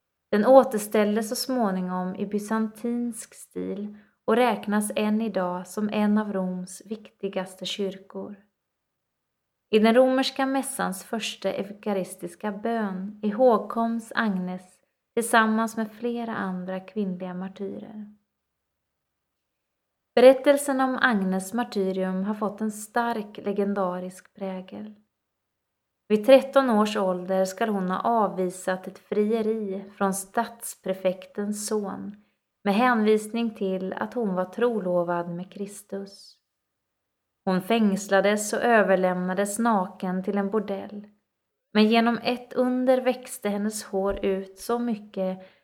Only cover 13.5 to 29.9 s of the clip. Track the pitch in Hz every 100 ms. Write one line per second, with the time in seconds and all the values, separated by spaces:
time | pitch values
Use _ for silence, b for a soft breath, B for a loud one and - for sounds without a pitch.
13.5 | 214 - 233 233 233 - - 220 185 180
14.5 | 185 - _ _ _ _ - 226 233 220
15.5 | 220 226 220 214 - 240 240 233 226 196
16.5 | 185 180 190 190 214 196 180 185 180 190
17.5 | - 202 208 208 214 208 - _ _ _
18.5 | _ _ _ _ _ _ _ _ _ _
19.5 | _ _ _ _ _ _ - 247 269 294
20.5 | 285 285 262 262 254 262 214 185 190 190
21.5 | 226 240 208 190 190 185 185 196 214 208
22.5 | 202 220 208 - 240 233 226 208 - 202
23.5 | 202 202 202 185 180 185 185 - - 190
24.5 | 185 185 202 214 208 _ _ _ _ _
25.5 | _ _ _ _ _ - 214 214 262 262
26.5 | 277 262 214 214 214 190 180 180 190 185
27.5 | 190 226 202 185 185 - 233 196 175 185
28.5 | 180 - 185 185 185 - 208 208 226 214
29.5 | 226 208 190 196